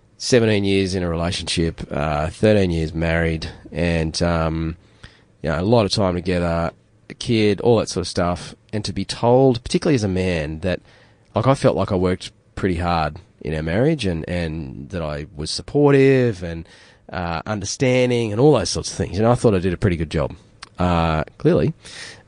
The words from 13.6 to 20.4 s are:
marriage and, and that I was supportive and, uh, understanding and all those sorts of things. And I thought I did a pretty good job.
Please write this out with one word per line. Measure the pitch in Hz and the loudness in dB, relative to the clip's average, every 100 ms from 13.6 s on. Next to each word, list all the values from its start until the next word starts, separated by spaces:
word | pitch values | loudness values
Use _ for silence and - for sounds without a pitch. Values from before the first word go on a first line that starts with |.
marriage | 80 92 143 156 98 | -2 0 0 0 -2
and, | 82 - | -4 -4
and | 87 82 80 69 57 69 | -4 -4 -6 -8 -12 -10
that | 90 | -8
I | 76 73 76 71 | -6 -8 -10 -10
was | 76 | -10
supportive | - - 147 147 139 135 131 120 95 | -10 -4 2 4 6 6 6 2 -2
and, | 87 82 80 - - _ - | -8 -10 -12 -18 -20 _ -12
uh, | 90 87 82 | -6 -4 -4
understanding | - 107 95 - 131 127 127 120 117 | -6 -6 -6 -2 2 2 2 0 0
and | 104 | 2
all | 147 | 4
those | 127 - | 4 2
sorts | - - | -4 -6
of | - | -4
things. | 95 87 | -4 0
And | 113 | 2
I | |
thought | 123 120 | 4 4
I | 95 | 2
did | 90 | 0
a | 87 | 0
pretty | 104 82 | 0 0
good | 80 | -2
job. | 80 67 - | -2 -4 -6